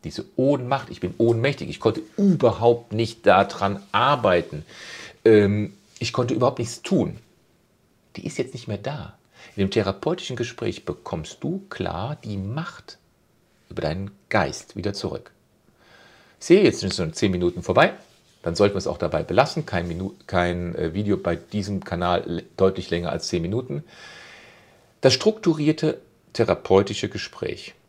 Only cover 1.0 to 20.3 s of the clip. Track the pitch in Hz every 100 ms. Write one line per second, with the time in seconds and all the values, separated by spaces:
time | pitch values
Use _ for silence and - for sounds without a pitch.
1 | - - 117 113 131 143 69 - 113 104
2 | - - 202 170 120 98 117 117 - 107
3 | 117 - 101 92 101 - 98 98 - 104
4 | 127 143 110 87 85 76 - - - -
5 | - - 110 107 101 104 104 - _ -
6 | 113 - 123 117 127 - 120 - - 180
7 | 90 - _ _ _ _ _ _ _ _
8 | _ - - - 127 123 - 101 117 147
9 | - - _ _ - - 98 110 98 98
10 | - 180 - 123 113 - - - - -
11 | - 85 78 - 143 190 196 - 90 85
12 | 113 151 113 101 98 131 170 - - -
13 | _ _ _ _ _ _ _ - 76 85
14 | 98 - _ 107 76 - - - 98 98
15 | 98 - - _ _ _ _ _ _ -
16 | - _ _ _ - 175 175 - 98 -
17 | 82 - 104 90 90 87 - 98 170 -
18 | - _ _ _ - 85 101 95 - 78
19 | 82 78 78 92 143 - 151 90 87 85
20 | 95 - -